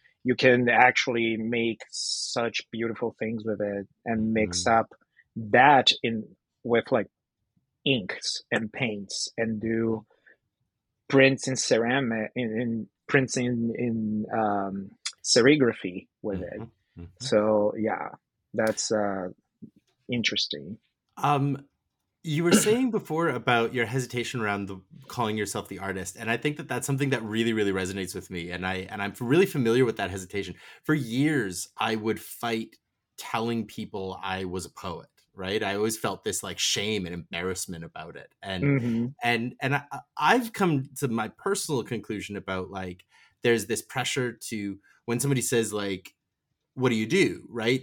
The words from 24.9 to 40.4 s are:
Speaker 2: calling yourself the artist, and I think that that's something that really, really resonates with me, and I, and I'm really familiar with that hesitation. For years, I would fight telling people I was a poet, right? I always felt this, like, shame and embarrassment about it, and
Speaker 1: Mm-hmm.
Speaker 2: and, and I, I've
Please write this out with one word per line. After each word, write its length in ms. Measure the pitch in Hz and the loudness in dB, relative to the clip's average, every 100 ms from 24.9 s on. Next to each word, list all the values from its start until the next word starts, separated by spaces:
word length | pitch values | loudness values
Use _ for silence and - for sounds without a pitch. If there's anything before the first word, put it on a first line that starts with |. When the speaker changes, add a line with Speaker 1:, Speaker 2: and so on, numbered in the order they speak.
| - - | -20 -12
Speaker 2:
calling 300 | - 113 107 | -4 -2 0
yourself 300 | 101 110 101 | -2 -4 -8
the 100 | 92 | -8
artist, 380 | 98 95 87 - | -6 -6 -6 -8
and 120 | 113 | -2
I 60 | 117 | 0
think 220 | 151 147 | -2 -4
that 100 | 143 | -6
that's 180 | 123 123 | -6 -2
something 240 | 135 143 | 0 0
that 120 | 123 | 0
really, 320 | 110 110 113 | -2 0 2
really 180 | 110 101 | 2 2
resonates 420 | 95 92 98 92 | 0 -2 -4 -6
with 160 | 98 92 | -8 -10
me, 200 | 90 85 | -8 -6
and 160 | 87 92 | -4 -4
I, 200 | 95 92 | -4 -6
and 120 | 101 | -6
I'm 120 | 101 98 | -6 -4
really 260 | 120 151 190 | 2 4 4
familiar 400 | 156 113 120 123 | 2 2 4 4
with 100 | 110 | 0
that 140 | 98 | -4
hesitation. 440 | 95 92 104 90 90 - - | -6 -8 -8 -8 -10 -18 -12
For 100 | - | -2
years, 760 | 156 117 120 151 147 101 90 - - | -2 0 0 2 2 -2 -6 -10 -4
I 180 | 113 110 | -2 0
would 240 | 107 107 | 0 -2
fight 560 | - - 120 113 110 _ _ _ _ - | -6 -8 -4 -4 -6 _ _ _ _ -18
telling 500 | - 120 113 117 104 | -6 -2 -2 -2 -4
people 540 | - 104 104 95 92 | -8 -10 -8 -8 -8
I 220 | 95 95 | -6 -4
was 220 | 95 92 80 | -4 -6 -8
a 40 | |
poet, 380 | - 90 82 - _ _ | -10 -10 -10 -14 _ _
right? 280 | - 92 107 | -10 -2 -2
I 140 | 104 101 | 0 0
always 200 | 110 110 | 0 0
felt 260 | 110 95 | -4 -4
this, 200 | - 95 | -4 -4
like, 160 | 98 87 | -6 -4
shame 480 | - - 104 107 90 | -2 0 0 -2 -4
and 80 | |
embarrassment 720 | 87 82 87 90 90 - 85 | -8 -8 -4 -4 -4 -6 -10
about 320 | 82 82 80 73 | -12 -14 -14 -16
it, 180 | - _ | -18 _
and 220 | 98 95 | -8 -2
Speaker 1:
Mm-hmm. 420 | 139 139 117 113 120 - | 2 2 2 0 -2 -2
Speaker 2:
and, 320 | 120 117 120 - | 0 0 -2 -4
and 140 | 135 143 | -2 -2
I, 80 | - 135 - - | -4 -14 -12 0
I've 340 | 151 226 | 4 4